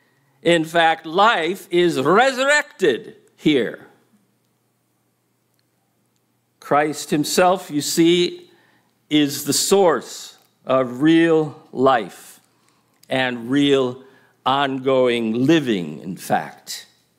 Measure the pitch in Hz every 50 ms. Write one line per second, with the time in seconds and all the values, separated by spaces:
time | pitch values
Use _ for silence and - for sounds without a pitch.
0 | _ _ _ _ _ _ _ _ - 165 170 170 156 160 160 170 165 160 160 160
1 | - 160 156 185 202 226 233 185 156 165 196 185 - - - 175 175 170 151 135
2 | 131 147 180 214 254 269 262 240 262 277 294 294 285 294 - - 190 156 117 101
3 | - - - _ _ _ _ _ - 160 151 131 110 85 71 - - - _ _
4 | _ _ _ _ _ _ _ _ _ _ _ _ _ _ _ _ _ _ _ _
5 | _ _ _ _ _ _ _ _ _ _ _ _ _ _ _ _ _ _ _ _
6 | _ _ _ _ _ _ _ _ _ _ _ _ - - 147 143 151 156 143 -
7 | - - 180 151 147 - - - 180 180 185 185 - - 147 147 139 - - 175
8 | 165 170 175 180 175 175 - - - _ _ _ _ _ _ _ _ _ _ _
9 | _ - 147 151 147 139 131 127 - 139 131 - - - 196 196 196 170 147 113
10 | - - - - - - - _ _ _ _ _ - - 127 131 131 120 123 123
11 | 147 160 165 165 165 165 160 160 156 147 127 - - - - 123 127 131 131 120
12 | 104 82 - - - - - _ _ _ _ _ _ _ _ _ _ _ _ _
13 | _ - 131 131 131 127 123 120 113 120 135 143 143 143 139 135 131 123 123 131
14 | - - _ _ _ _ _ _ - 127 135 139 143 135 135 135 131 135 135 131
15 | 127 123 120 120 117 110 110 120 127 135 165 160 143 123 107 92 85 76 76 69
16 | - 90 92 - - - 120 90 78 69 - - _ - - - - _ _ _
17 | _ _ _